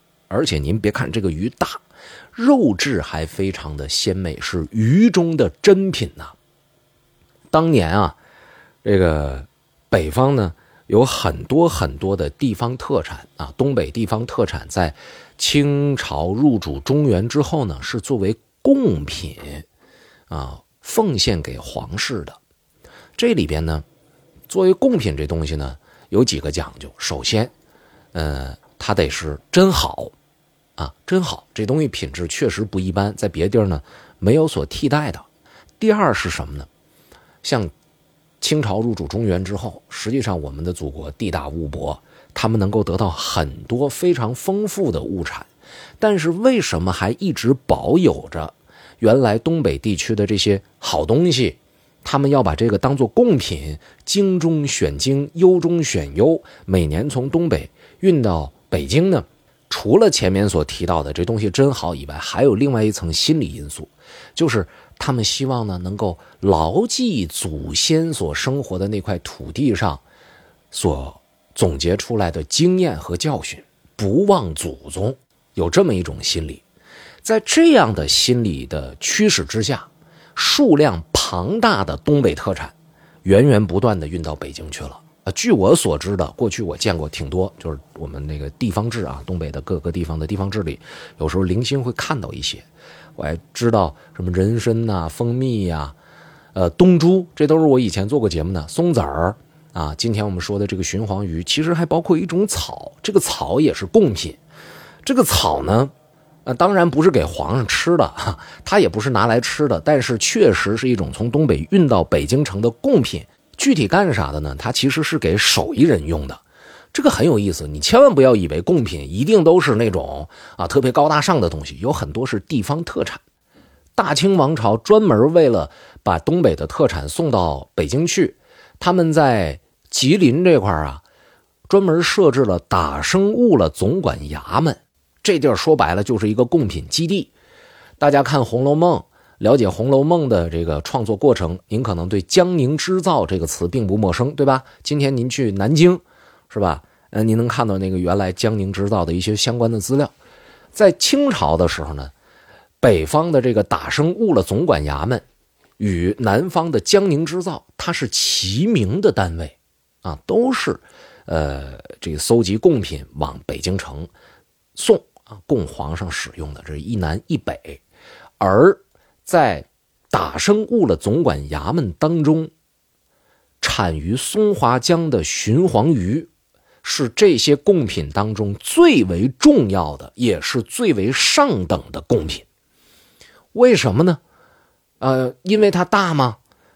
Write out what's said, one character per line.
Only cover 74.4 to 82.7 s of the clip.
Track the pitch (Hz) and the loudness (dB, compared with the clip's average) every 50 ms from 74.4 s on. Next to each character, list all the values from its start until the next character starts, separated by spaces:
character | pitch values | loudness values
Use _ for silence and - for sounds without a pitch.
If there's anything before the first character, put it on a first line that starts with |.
| 117 87 78 | 0 -4 -6
祖 | - - 85 - - - 71 | -6 -8 -8 -10 -10 -14 -14
宗， | 69 - 95 117 135 - _ _ _ _ _ _ _ | -8 -6 -4 -4 -4 -6 _ _ _ _ _ _ _
有 | - 87 85 | -4 -4 0
这 | 80 - 196 | 2 2 2
么 | 170 113 | 2 2
一 | 92 87 | -2 -2
种 | 82 73 - | -6 -8 -8
心 | - - - 85 80 76 | -6 -6 -4 -4 -6 -8
理。 | - - _ _ _ _ _ _ - - - - - - - | -10 -16 _ _ _ _ _ _ -20 -20 -20 -20 -20 -10 -4
在 | - 220 220 | -2 -2 -2
这 | 214 - - - 330 339 | 0 0 2 4 6 6
样 | 302 240 165 110 104 | 8 6 6 4 2
的 | 82 76 | -2 -2
心 | 69 - - - - 123 123 117 | -2 0 0 2 2 2 2 0
理 | 104 80 67 64 65 | -2 -2 -4 -6 -8
的 | 76 76 67 65 65 - | -8 -8 -8 -10 -12 -10
驱 | - - - - 208 214 | -6 -4 0 2 2 2
使 | 165 - 80 | 2 0 -2
之 | 71 - 110 110 | -4 -4 -4 -2
下， | - 139 - - - _ _ _ _ _ _ - _ - | -2 -4 -6 -8 -12 _ _ _ _ _ _ -20 _ -8
数 | - - - - - 294 247 165 | -4 -2 0 2 4 4 6 6
量 | 143 151 139 101 85 82 - - | 6 4 4 2 -2 -4 -4 -2
庞 | - - - - 90 90 110 185 233 | -2 -2 -2 -4 -6 -4 -4 -2 0
大 | 214 233 196 107 98 | 0 0 0 0 -2
的 | - 82 - | -4 -6 -6
东 | - - 147 143 | -2 0 2 2
北 | 131 101 73 | 2 2 0
特 | - - - 92 | -2 -4 -6 -6
产 | - - - | -6 -8 -14